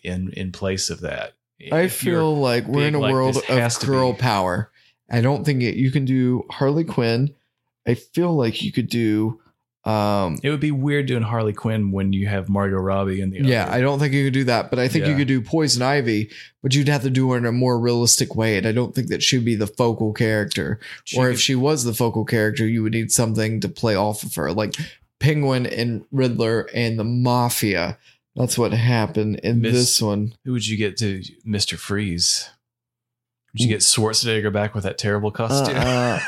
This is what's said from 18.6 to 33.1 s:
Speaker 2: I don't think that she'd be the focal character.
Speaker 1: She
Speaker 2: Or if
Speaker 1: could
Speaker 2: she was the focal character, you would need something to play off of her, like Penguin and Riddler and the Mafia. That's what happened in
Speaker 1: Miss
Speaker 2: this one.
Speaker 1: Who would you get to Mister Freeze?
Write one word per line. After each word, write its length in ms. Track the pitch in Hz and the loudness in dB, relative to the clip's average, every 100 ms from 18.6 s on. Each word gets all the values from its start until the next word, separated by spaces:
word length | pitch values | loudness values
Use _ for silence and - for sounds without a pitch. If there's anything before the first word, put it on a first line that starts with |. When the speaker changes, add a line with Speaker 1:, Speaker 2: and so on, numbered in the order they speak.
| 110 | 2
Speaker 2:
I 60 | |
don't 220 | 113 120 | 0 0
think 140 | - 117 | -2 -2
that 140 | - | -2
she'd 220 | - 131 | 0 2
be 100 | 117 | 2
the 120 | 107 104 | 0 -2
focal 460 | - 120 110 110 | 0 0 0 -2
character. 680 | 104 113 107 101 - 71 113 - - | 0 0 0 0 -2 -4 -4 -8 -16
Speaker 1:
She 120 | - 123 | -6 0
Speaker 2:
Or 100 | 127 | 0
if 60 | 123 | 2
Speaker 1:
could 40 | |
Speaker 2:
she 120 | - | 0
was 300 | 131 139 156 | 2 2 0
the 100 | 120 | 0
focal 300 | 110 120 110 107 | 0 0 0 0
character, 400 | 120 107 110 110 | 2 2 2 0
you 160 | 117 | 0
would 100 | 110 | 0
need 200 | 117 110 | -2 0
something 480 | - 117 110 107 110 | 0 2 0 0 -2
to 80 | 95 | -4
play 260 | - 117 | -2 0
off 280 | 98 104 104 | 2 0 -2
of 100 | - | -6
her, 180 | - 71 | -4 -4
like 220 | 95 104 - 160 - _ - | -2 -4 -4 -10 -14 _ -2
Penguin 460 | 143 151 139 127 123 | 2 2 2 0 -2
and 380 | - 117 113 - | -2 -2 -4 -4
Riddler 580 | 139 127 117 113 113 - | 0 0 2 0 0 -2
and 240 | 113 117 113 | -2 -2 -2
the 60 | |
Mafia. 920 | 107 123 123 123 120 - 107 92 85 - _ _ _ - | -2 0 2 2 2 0 0 0 -2 -6 _ _ _ -2
That's 200 | 123 - | -2 0
what 140 | 117 | 0
happened 640 | 117 117 120 104 110 107 104 | 2 2 2 0 0 -2 -2
in 200 | - 117 | 0 0
Speaker 1:
Miss 120 | 113 | 2
Speaker 2:
this 280 | 123 123 - | 2 2 2
one. 320 | 110 104 107 - | 0 0 -2 -6
Speaker 1:
Who 80 | 135 | -6
would 140 | 123 107 | -4 -4
you 100 | 107 | -2
get 180 | 104 92 | -2 -2
to 260 | 107 95 - - | -4 -4 -10 -14
Mister 320 | 110 104 - 85 | -4 -2 -2 -6
Freeze? 720 | - 101 104 87 90 - - _ _ _ _ _ _ | -4 -4 -2 -2 0 -2 -6 _ _ _ _ _ _